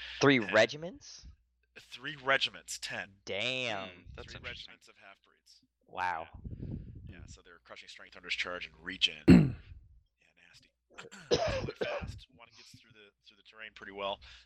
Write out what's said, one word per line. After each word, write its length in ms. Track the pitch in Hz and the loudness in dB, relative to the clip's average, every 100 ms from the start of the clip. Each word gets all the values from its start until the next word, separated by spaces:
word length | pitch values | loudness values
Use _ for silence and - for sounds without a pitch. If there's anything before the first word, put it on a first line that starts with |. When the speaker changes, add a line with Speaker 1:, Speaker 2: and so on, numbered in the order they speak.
| - - | -12 2
Speaker 1:
Three 160 | 139 135 | 6 6
Speaker 2:
And 140 | 101 | 6
Speaker 1:
regiments? 720 | 104 110 151 170 277 - - - - _ _ _ - - | 6 6 2 -10 -12 -16 -18 -20 -20 _ _ _ -20 -18
Speaker 2:
Three 240 | - 135 147 | -12 -10 -2
regiments, 560 | 131 135 123 95 78 - | 4 4 4 -2 -10 -8
ten. 280 | - 117 90 98 - | -6 -6 -6 -10 -6
Speaker 1:
Damn. 640 | 95 117 127 123 101 95 | -2 0 0 -2 -4 -6
Speaker 3:
Hmm, 60 | 87 85 - | -12 -16 -14
that's 160 | 120 | -14
Speaker 2:
Three 80 | - | -12
Speaker 3:
interesting. 280 | 120 120 - | -10 -12 -14
Speaker 2:
regiments 160 | 113 - | -20 -20
of 80 | 110 | -20
half-breeds. 580 | 104 98 _ _ _ - _ _ _ | -20 -20 _ _ _ -20 _ _ _
Speaker 1:
Wow. 380 | - 92 82 80 - - 82 92 - - - - | -4 -2 -2 -6 -12 -12 -10 -8 -10 -12 -14 -16
Speaker 2:
Yeah. 80 | 90 | -16
Yeah, 60 | - | -18
so 140 | - | -20
they're 160 | 90 87 - | -20 -20 -18
Crushing 240 | 107 95 | -18 -18
Strength, 240 | - 95 | -18 -20
Thunder's 220 | 98 90 - | -16 -6 -4
Charge, 300 | 92 90 87 | -2 -4 -8
and 80 | 80 | -12
Regen. 340 | 85 92 - 80 76 | -10 0 0 6 10
Speaker 1:
<clears throat> 0 | |
Speaker 2:
Yeah, 1040 | - 143 113 - - - - _ _ _ _ 87 | 12 10 2 -10 -20 -20 -20 _ _ _ _ -20
nasty. 220 | - - _ _ | -20 -20 _ _
<clears throat> 420 | - - - 170 - | -18 -16 -16 0 2
So 300 | 640 554 - | 2 -2 -4
they're 240 | - 605 | -4 -4
fast. 380 | 587 - - - - | -4 -6 -12 -18 -20
One 100 | 117 - | -20 -20
gets 140 | - | -20
through 240 | - 113 | -20 -20
the, 160 | 107 101 _ - | -20 -20 _ -20
through 100 | 104 | -20
the 60 | 95 | -20
terrain 220 | 110 110 104 | -16 -16 -14
pretty 160 | 101 | -12
well, 280 | 98 98 98 - - | -4 -2 -2 -8 -20